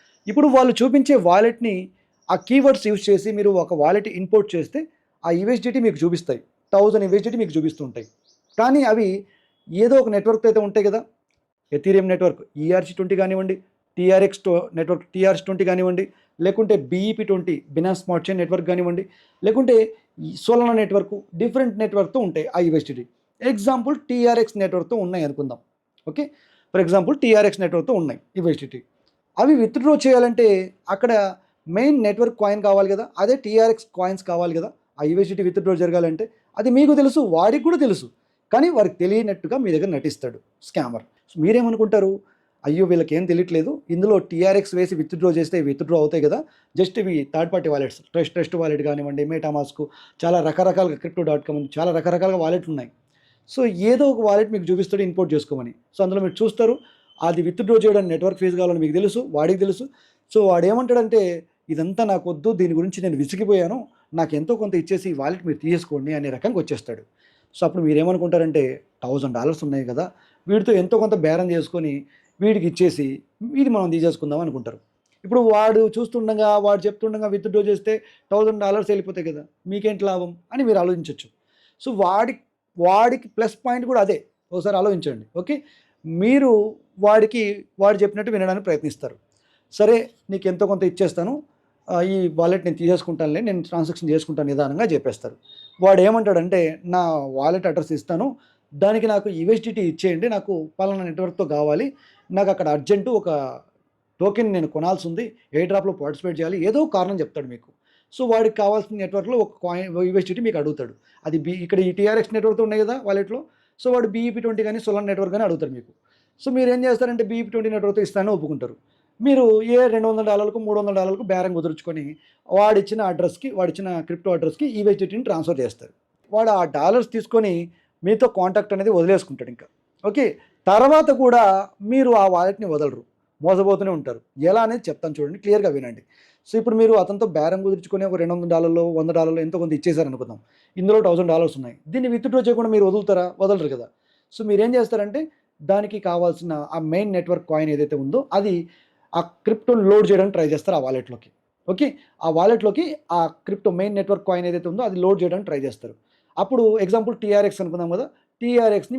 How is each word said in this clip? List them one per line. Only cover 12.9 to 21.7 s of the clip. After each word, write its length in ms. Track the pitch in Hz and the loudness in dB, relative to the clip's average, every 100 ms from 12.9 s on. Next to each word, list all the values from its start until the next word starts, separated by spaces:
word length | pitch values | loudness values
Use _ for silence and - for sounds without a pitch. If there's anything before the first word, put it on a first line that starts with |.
| 185 | -6
ట్వంటీ 160 | 185 190 | -2 0
కానివ్వండి, 340 | 185 190 190 190 _ _ _ - | 0 -2 -4 -6 _ _ _ 0
టీఆర్ఎక్స్ 440 | 180 190 196 - 190 175 - 165 | 4 6 4 0 0 0 -2 -6
నెట్వర్క్, 240 | 160 165 - | -2 -4 -4
టీఆర్ఎస్ 300 | 185 190 175 - | 0 2 2 -2
ట్వంటీ 180 | 190 185 | -2 0
కానివ్వండి, 340 | 180 180 180 190 _ _ - 180 | 0 0 -2 -6 _ _ -4 -2
లేకుంటే 300 | 202 220 196 127 | 0 2 0 0
బీఈపీ 320 | 180 208 220 208 | -4 -2 -4 -2
ట్వంటీ, 240 | 190 175 143 - 160 | -2 -2 -6 -6 -4
Binance 260 | 180 185 - | -2 -2 -4
Smart 180 | 170 170 | -4 -2
Chain 100 | 185 | -4
నెట్వర్క్ 240 | 170 180 170 | -2 -2 -2
కానివ్వండి, 320 | 180 175 175 - _ _ - | -2 -2 -4 -8 _ _ -4
లేకుంటే 320 | 202 226 254 226 220 - _ - 156 | 0 2 4 4 2 -4 _ -16 -14
ఈ 60 | - | -8
Solana 300 | - 240 240 226 | 0 2 2 0
నెట్వర్క్, 340 | 208 196 196 202 - 165 | 0 0 -2 -10 -10 -4
డిఫరెంట్ 340 | 233 254 247 | -2 0 -2